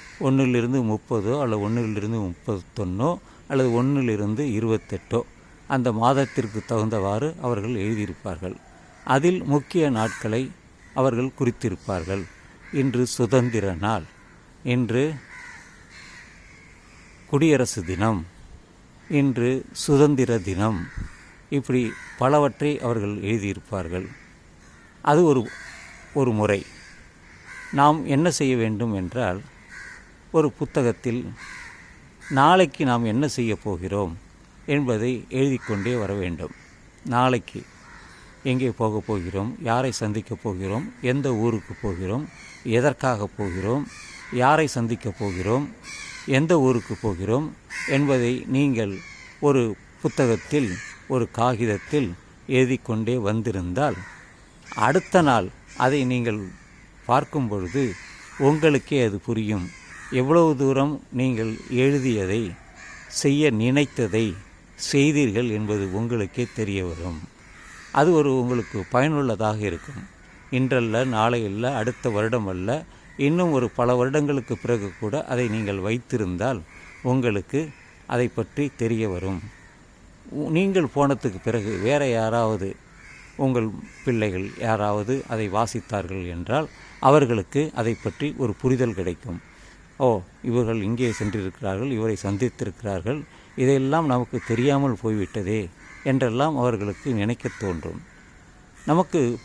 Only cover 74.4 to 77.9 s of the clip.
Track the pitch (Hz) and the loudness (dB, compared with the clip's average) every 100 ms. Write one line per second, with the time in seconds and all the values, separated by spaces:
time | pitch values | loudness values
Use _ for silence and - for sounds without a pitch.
74.4 | 117 110 - 120 101 - 107 143 - 123 | -2 -4 -2 -2 -2 -6 -4 -4 -2 -2
75.4 | 123 107 104 98 95 120 - 120 95 87 | -2 -2 -2 -2 -2 -4 -2 -2 -2 -2
76.4 | 117 117 82 - - - 127 131 120 101 | -2 -4 -8 -18 -20 -6 0 0 2 0
77.4 | - 139 156 - - | -2 -4 -4 -8 -20